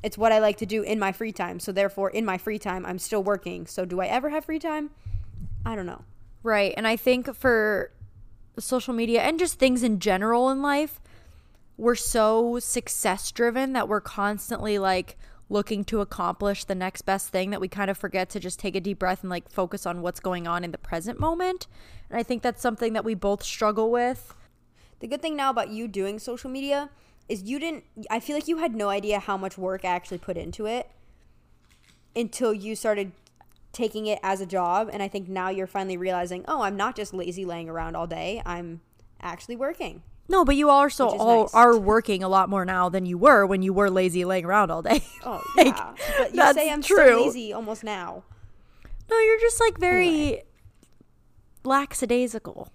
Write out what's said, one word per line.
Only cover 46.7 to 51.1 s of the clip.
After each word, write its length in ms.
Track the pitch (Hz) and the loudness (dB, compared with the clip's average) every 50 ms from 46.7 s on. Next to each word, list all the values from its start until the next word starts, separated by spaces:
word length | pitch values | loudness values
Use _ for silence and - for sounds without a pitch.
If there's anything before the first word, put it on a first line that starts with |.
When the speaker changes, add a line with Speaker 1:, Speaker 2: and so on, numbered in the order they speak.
Speaker 1:
I'm 100 | 294 294 | 0 -2
Speaker 2:
true. 240 | - - 381 403 311 262 240 233 | 0 4 6 10 10 10 10 8
Speaker 1:
so 60 | 247 | 4
lazy 280 | 294 - 254 226 214 - | 2 0 -4 -8 -8 -8
almost 300 | 226 226 208 220 220 - | -8 -8 -8 -10 -10 -8
now. 400 | 214 208 190 175 175 175 180 185 - - - - - - - - - - - - - - - - - | -8 -8 -8 -8 -10 -12 -14 -16 -20 -20 -20 -20 -20 -20 -20 -20 -20 -20 -20 -16 -14 -14 -14 -4 0
Speaker 2:
No, 80 | 453 453 | 2 4
you're 200 | 440 440 453 440 | 6 6 4 6
just, 200 | 453 466 453 - | 4 2 4 4
like, 180 | 466 453 440 - | 2 2 2 2
very 300 | 359 359 359 359 359 349 | 2 2 4 4 4 4
Speaker 1:
Anyway. 360 | 320 302 302 - - - - - _ _ _ - _ _ - _ - _ - _ | 2 2 0 0 -2 -4 -8 -16 _ _ _ -20 _ _ -20 _ -20 _ -20 _